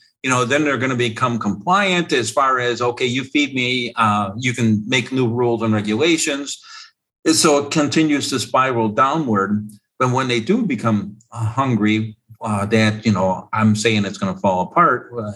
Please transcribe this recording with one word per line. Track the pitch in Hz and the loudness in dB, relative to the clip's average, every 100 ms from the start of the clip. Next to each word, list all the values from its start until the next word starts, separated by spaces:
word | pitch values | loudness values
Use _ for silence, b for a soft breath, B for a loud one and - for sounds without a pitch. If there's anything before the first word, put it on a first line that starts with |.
| b _ | b _
you | 135 | -2
know, | 127 120 | 0 2
then | 143 | 2
they're | 147 131 | 2 0
gonna | 131 123 | -2 0
become | 120 110 127 117 | -2 -2 -2 0
compliant | 104 104 170 190 196 175 170 | -2 -4 0 2 2 0 0
as | 139 110 | 0 0
far | - 135 131 | 0 0 2
as, | 123 117 | 0 0
"Okay, | 123 120 131 | -2 -2 -2
you | 123 | -2
feed | 131 151 143 | -2 0 0
me, | 131 123 127 120 - | 0 -2 -2 -4 0
uh, | 110 104 101 104 | 2 2 -2 -4
you | 123 | -4
can | 120 113 107 107 | 0 2 2 0
make | 131 131 | -2 0
new | 131 123 | -2 0
rules | 117 120 117 | 0 0 0
and | 113 | 0
regulations." | 107 101 107 165 160 156 139 139 - B B B B _ _ 160 | 0 0 0 2 2 -2 -4 -8 -12 B B B B _ _ 0
And | 156 | 2
so | 165 143 143 | 4 2 2
it | |
continues | 160 143 160 156 143 - | -2 0 2 2 0 -2
to | 131 | -4
spiral | 107 131 131 120 110 | 0 0 2 0 0
downward. | 107 135 160 135 104 98 104 104 - _ - | 2 0 0 0 0 0 -2 -4 -14 _ -2
But | 127 | 0
when | 127 131 | 0 0
they | 120 | 0
do | 107 226 202 | 2 0 0
become, | 120 113 104 95 - _ | 0 0 0 -2 -12 _
uh, | 117 110 | -4 -4
hungry, | 131 135 110 107 107 110 107 _ - | -2 0 2 2 0 -2 -10 _ -12
uh, | 113 104 101 | -6 -4 0
that, | 110 110 107 117 | 2 2 2 0
you | |
know, | 92 95 92 - | 2 0 -2 -6
I'm | 110 110 104 | 0 2 2
saying | 117 107 98 | 2 0 -2
it's | 98 | -4
gonna | 95 90 | -6 -2
fall | 101 92 | 0 0
apart, | 90 170 165 120 - 120 | 0 2 2 2 -4 -10
uh, | 104 | -10